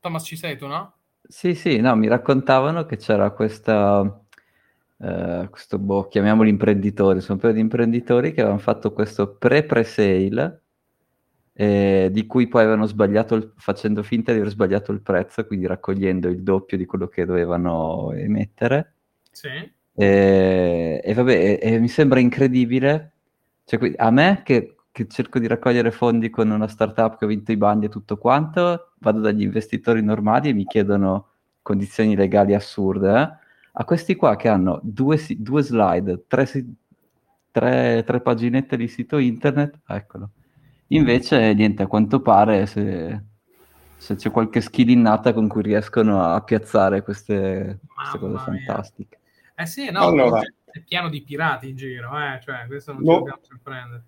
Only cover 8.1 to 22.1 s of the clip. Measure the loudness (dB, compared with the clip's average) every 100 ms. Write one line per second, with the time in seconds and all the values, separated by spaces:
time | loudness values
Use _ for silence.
8.1 | 0 0 0 0 0 -2 -2 -4 -4 -6
9.1 | -2 -6 0 2 2 2 0 -2 0 2
10.1 | 2 0 -2 -4 -6 _ _ _ _ _
11.1 | _ _ _ _ -2 0 2 2 2 2
12.1 | -2 -2 0 2 4 4 4 0 0 2
13.1 | 2 0 -2 -4 _ -8 -6 -2 -4 -2
14.1 | -4 -2 -2 -2 -2 0 0 -4 -8 -2
15.1 | -2 -2 -8 -6 -4 -4 -6 -4 -2 0
16.1 | 0 -2 -4 0 -2 -2 -6 -6 -6 -6
17.1 | -6 -2 -2 -2 -2 -2 -2 -4 -4 -6
18.1 | -6 -4 -4 -4 _ -2 -2 -4 _ _
19.1 | _ _ -18 -14 -14 -16 _ _ -2 2
20.1 | 4 6 4 4 2 0 0 -4 -6 -4
21.1 | 0 2 2 2 2 0 2 0 2 4